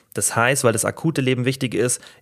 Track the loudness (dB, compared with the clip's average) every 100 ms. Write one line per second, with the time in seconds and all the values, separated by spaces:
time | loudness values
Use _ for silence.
0 | _ -4 -2 2 2 4 2 2 -2 -2
1 | -2 0 0 0 -2 -2 -4 0 -2 -2
2 | -8 -20